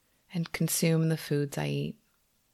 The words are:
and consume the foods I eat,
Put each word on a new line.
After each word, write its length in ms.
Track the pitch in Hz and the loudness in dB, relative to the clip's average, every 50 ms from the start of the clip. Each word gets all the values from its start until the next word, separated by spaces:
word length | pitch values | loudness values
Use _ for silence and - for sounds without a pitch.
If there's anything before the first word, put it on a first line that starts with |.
| _ _ _ _ _ - - | _ _ _ _ _ -6 -4
and 180 | 170 165 - | -4 -4 -4
consume 580 | - - 165 160 - - 175 165 160 160 160 160 | -2 -2 0 0 2 2 2 4 4 4 4 2
the 80 | 160 | 0
foods 400 | 156 - - 147 147 143 143 - | -2 -2 -2 0 0 0 -2 -4
I 100 | 151 147 | -4 -4
eat, 280 | 147 143 143 143 156 - - _ _ _ _ _ _ _ _ _ _ | -2 -2 -2 -4 -4 -8 -10 _ _ _ _ _ _ _ _ _ _